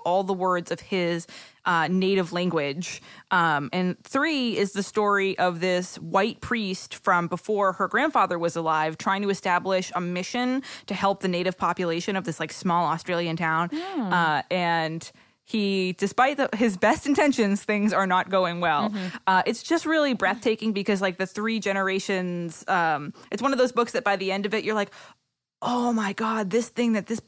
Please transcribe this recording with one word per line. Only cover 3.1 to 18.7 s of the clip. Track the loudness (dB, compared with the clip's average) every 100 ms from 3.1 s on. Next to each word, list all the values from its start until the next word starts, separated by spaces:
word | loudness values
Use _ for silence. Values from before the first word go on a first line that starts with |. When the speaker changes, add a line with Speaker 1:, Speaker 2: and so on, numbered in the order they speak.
| -16 0
Speaker 1:
Um, | 2 4 2 0
and | -2 -2 -2 -4
three | 0 0 0 0 0
is | -2
the | -2
story | -4 0 2 2 2 2
of | 0 2
this | 0 0 -2 -10
white | -2 0 0 -2
priest | -4 -2 -2 -6 -8 -6
from | 2 2 2
before | -4 -2 0 2
her | 2 0
grandfather | 2 2 2 2 2
was | 0 0
alive | 0 0 0 -2
trying | -2 0
to | 0
establish | 0 2 0 2 -2 0
a | -4
mission | -4 -4 -4 -2 -2 -2 -4 -14 -8
to |
help | -2 0 0
the | -2
native | 0 -2 0
population | -2 0 -2 -2 -2 -4
of |
this, | -4 -6
like, | -6
small | -4 0 2 2
Australian | -2 -2 -2 -2 -2
town. | 0 0 0
Speaker 2:
Hmm. | -4 -6 -4 0
Speaker 1:
Uh, | 2 2 2 0
and | -2 0 0 -2 -6 -10 -18 _ _
he, | -6 -2 0 0 -2 -2
despite | -2 2 2 2
the, | -2 2
his | 0 2
best | 2 2 2
intentions, | 4 4 4 2 0
things | 0 0 2
are | 2 2
not | 2 2
going | 0 0 0
well. | 2